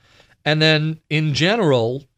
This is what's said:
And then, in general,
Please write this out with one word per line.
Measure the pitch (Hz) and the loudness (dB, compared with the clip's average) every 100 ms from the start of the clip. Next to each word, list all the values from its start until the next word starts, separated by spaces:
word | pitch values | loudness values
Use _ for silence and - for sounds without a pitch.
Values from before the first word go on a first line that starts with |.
| _ _ _ _ 147 | _ _ _ _ -4
And | 156 | 0
then, | 156 156 156 160 - | 2 2 0 -6 -6
in | 151 156 | -2 -2
general, | 131 165 233 170 127 113 135 - | 0 0 0 2 2 0 -4 -10